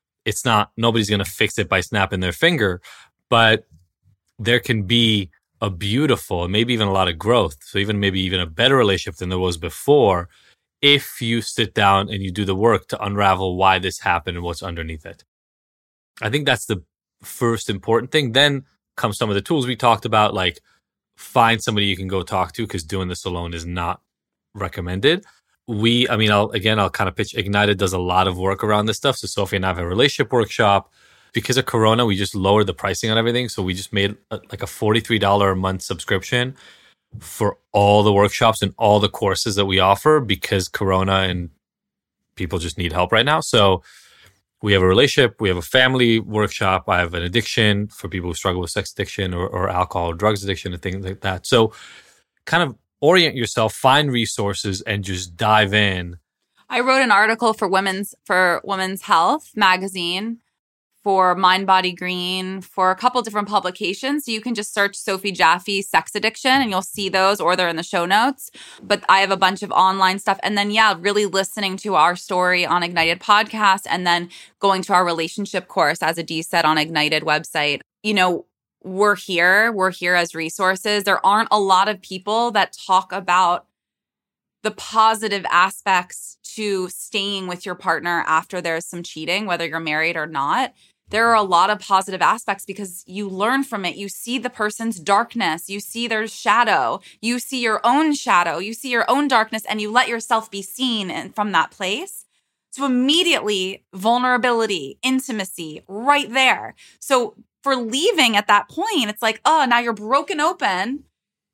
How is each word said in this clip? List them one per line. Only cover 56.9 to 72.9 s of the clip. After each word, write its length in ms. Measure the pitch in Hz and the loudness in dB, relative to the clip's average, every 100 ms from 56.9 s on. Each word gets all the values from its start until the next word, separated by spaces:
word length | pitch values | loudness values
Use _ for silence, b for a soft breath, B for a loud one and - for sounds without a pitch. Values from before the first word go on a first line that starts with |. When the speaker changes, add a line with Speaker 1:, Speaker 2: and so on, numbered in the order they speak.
| 269 | 2
Speaker 2:
an 100 | 262 | 4
article 420 | 202 214 226 240 | 4 4 2 0
for 140 | 220 196 | 0 0
Women's, 480 | 190 196 190 202 - - | 0 0 -4 -8 -10 -2
for 360 | 185 180 170 | 2 2 0
Women's 400 | - 190 185 190 | -2 -4 -4 -6
Health 480 | - 175 180 302 - 220 | 0 2 4 0 -4 0
magazine, 840 | 196 185 190 185 170 185 220 233 _ _ _ _ _ _ | 2 2 -2 -6 -4 -4 -6 -10 _ _ _ _ _ _
for 320 | 202 190 185 175 | 0 2 4 4
Mind 320 | 185 185 190 | 4 4 4
Body 240 | 185 185 | 2 2
Green, 720 | 175 180 180 180 185 185 190 | -4 -6 -4 -4 -6 -6 -10
for 280 | 180 - 185 | -8 0 0
a 60 | 185 | 2
couple 260 | 247 254 | 0 0
different 260 | 226 208 196 | -2 -4 -2
publications. 800 | 208 180 180 208 196 262 294 247 | -2 -2 -4 -6 -6 -4 -4 -4
So 60 | |
you 100 | 220 | -6
can 140 | 240 214 | -6 -6
just 180 | 208 | -4
search 220 | 214 202 196 | -2 -2 -4
Sophie 360 | - 190 196 | -6 -4 -4
Jaffe 520 | 180 165 180 196 196 | 2 4 4 -2 -6
sex 320 | 196 170 - 208 | -2 -2 -2 -2
addiction 340 | 220 220 262 | -4 -2 0
and 220 | 269 247 | 2 0
you'll 100 | 190 | -2
see 280 | 190 - 196 | -4 -6 -2
those, 300 | 190 190 202 | 2 2 2
or 160 | 165 180 | 0 0
they're 120 | 175 | 0
in 80 | 165 | -4
the 80 | |
show 240 | 175 190 175 | -4 -2 2
notes. 420 | 202 254 269 - B B B | 2 2 -2 -12 B B B
But 220 | - 202 - | -4 0 4
I 120 | 190 | 4
have 100 | 190 | 4
a 80 | 185 | 2
bunch 240 | 185 196 | 2 0
of 100 | 202 | 0
online 460 | - 185 190 190 196 | 2 4 4 0 0
stuff. 220 | - 190 | -2 -2
And 160 | - 208 | -2 -2
then, 140 | 208 | 0
yeah, 240 | 214 220 180 | 2 2 2
really 300 | 185 208 202 | 0 0 0
listening 500 | 190 190 - 196 190 | 0 -2 -4 -6 -6
to 160 | 208 | -2
our 220 | 175 160 180 | 2 2 0
story 500 | - 185 180 180 170 | -4 0 2 2 0
on 160 | 175 | 0
Ignited 380 | 175 | 0